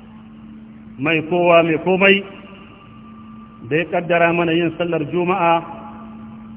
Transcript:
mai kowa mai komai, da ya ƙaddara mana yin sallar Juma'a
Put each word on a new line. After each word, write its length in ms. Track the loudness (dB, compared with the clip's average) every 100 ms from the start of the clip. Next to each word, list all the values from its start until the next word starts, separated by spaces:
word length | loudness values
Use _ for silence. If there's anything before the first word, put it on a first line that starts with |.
| -20 -20 -20 -20 -20 -20 -20 -20 -18 -6
mai 200 | 0 0 0
kowa 340 | 2 6 6
mai 140 | 6 2
komai, 420 | 0 4 4 4 0 -14 -20 -20 -20 -20 -20 -20 -20 -20 -20 -20 -20 -16 -4
da 60 | -2
ya 100 | 0
ƙaddara 480 | -2 0 4 4
mana 180 | 4 2
yin 160 | 2 0 -2
sallar 240 | -2 -2 -2
Juma'a 440 | -2 0 2 2 2 -2 -14 -16 -16 -18 -18 -18 -18 -18